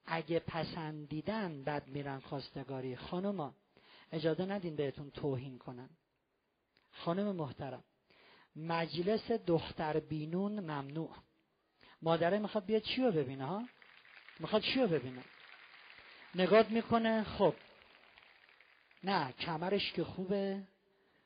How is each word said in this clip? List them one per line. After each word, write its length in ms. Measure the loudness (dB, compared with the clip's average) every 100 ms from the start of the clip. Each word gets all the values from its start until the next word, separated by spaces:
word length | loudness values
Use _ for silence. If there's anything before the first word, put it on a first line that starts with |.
| -2
اگه 340 | -4 2 0
پسندیدن 1200 | 0 -4 -4 -4 -6 -8 -6 -6 -2 -2 -4 -4
بعد 240 | -4 -4 -4
می‌رن 320 | -8 -6 -8
خواستگاری. 760 | -6 -8 -8 -10 -6 -6 -6 -8
خانوما 580 | -6 -2 -2 -2 -4 -8 _ _ -20 -20 -8
اجازه 340 | 0 2 2 0
ندین 300 | -2 -4 -2
بهتون 360 | -2 -2 -12
توهین 460 | -4 -2 -2 -4 -12
کنن. 320 | -14 -14 -14 -20 _ _ _ _ _ _ _ _ _
خانم 440 | -8 -2 0 0 -2
محترم، 480 | -4 -4 -8 -8 -16 _ _ -20 -20 -20 -20 -12
مجلس 760 | -2 0 0 0 0 0 0
دختر 680 | -2 2 2 2 -4 0 0
بینون 600 | -2 -6 -2 -2 -2 -2
ممنوع. 560 | -4 -4 -4 -6 -6 -10 _ _ _ _ _ _ -20 -4
مادره 380 | 2 4 4 4
می‌خواد 260 | 0 -2 2
بیاد 160 | 0
چی 200 | 2 2
رو 100 | 4
ببینه 340 | 4 0 -2 -4
ها؟ 180 | -4 -6 -14 -20 -20 -20 -20 -20 -10
می‌خواد 220 | 2 2
چی 180 | 4 2
رو 80 | 4
ببینه؟ 360 | 2 0 -10 -14 -20 -20 -20 -20 -20 -20 -20 -20 -20 -10 2
نگاه 340 | 8 8 8
می‌کنه، 540 | 2 2 2 4 2
خب 300 | 0 4 4 4 -8 -20 -20 -20 -20 -20 -20 -20 -20 -20 -20 -20 _ _
نه 280 | 0 2 2
کمرش 640 | -2 -4 -2 2 2 0
که 100 | -2
خوبه، 580 | -2 -4 -2 0 0 -2 -8 _ _ _ _ _